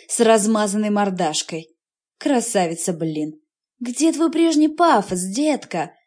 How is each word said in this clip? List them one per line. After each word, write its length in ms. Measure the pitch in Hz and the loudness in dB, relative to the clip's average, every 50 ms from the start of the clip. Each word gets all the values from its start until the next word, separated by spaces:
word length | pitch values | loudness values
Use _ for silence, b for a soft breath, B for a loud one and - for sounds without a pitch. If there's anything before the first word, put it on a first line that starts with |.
| b - | b -8
с 100 | - - | -2 2
размазанной 720 | 233 220 226 220 196 220 220 214 214 202 196 214 214 208 | 4 4 4 4 4 2 0 0 0 0 -2 -2 -2 0
мордашкой. 800 | 208 202 202 202 185 180 180 151 151 - - - 170 160 165 - _ _ _ _ _ _ _ _ _ _ | 0 0 0 0 -2 -2 -2 -2 -2 -4 -6 -8 -10 -12 -12 -14 _ _ _ _ _ _ _ _ _ _
Красавица, 760 | - 302 277 240 226 - - 202 180 160 170 165 - 190 180 | -2 0 0 0 0 0 0 0 0 0 -2 -4 -4 -4 -4
блин! 480 | 156 165 160 151 156 151 156 - - _ _ _ _ _ _ _ _ | -4 -4 -4 -2 -4 -4 -6 -8 -12 _ _ _ _ _ _ _ _
Где 340 | 240 240 247 - 302 330 311 | -10 -8 -4 0 0 0 2
твой 200 | 277 330 330 - | 2 0 0 2
прежний 360 | 311 330 330 311 302 311 302 | 2 2 2 4 4 2 2
пафос, 520 | 311 - 349 320 - 208 190 - 190 180 180 | 2 2 4 4 4 2 2 0 -4 -4 -4
детка? 720 | 190 196 254 302 311 285 - - - - 170 151 156 - _ _ | -4 -4 -2 0 0 0 -2 -4 -6 -6 -6 -6 -6 -10 _ _